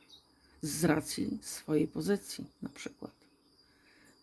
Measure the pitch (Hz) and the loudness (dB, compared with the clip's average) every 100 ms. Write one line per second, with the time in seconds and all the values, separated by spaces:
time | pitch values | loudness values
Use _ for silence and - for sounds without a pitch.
0 | - - _ _ _ - 156 156 165 151 | -18 -20 _ _ _ -8 -4 2 4 4
1 | - - - - - - - 156 160 - | 2 -2 -2 -2 -6 -10 2 2 2 0
2 | 160 202 - - - _ - - - - | 2 0 0 -10 -10 _ -10 -8 -10 -10
3 | - - _ _ _ _ _ _ _ - | -14 -14 _ _ _ _ _ _ _ -20
4 | - _ | -20 _